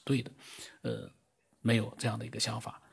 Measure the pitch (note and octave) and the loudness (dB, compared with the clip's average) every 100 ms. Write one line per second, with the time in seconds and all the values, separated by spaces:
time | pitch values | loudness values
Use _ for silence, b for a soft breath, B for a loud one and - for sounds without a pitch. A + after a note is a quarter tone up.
0 | - C3+ - B B B B B A#2+ A1+ | 2 2 0 B B B B B -4 -4
1 | - - _ _ _ _ A#2 A2+ A2 - | -6 -14 _ _ _ _ 4 4 4 0
2 | A#2 A2 A#2 - - - - - b | -2 -2 -4 -2 -2 -2 -6 -10 b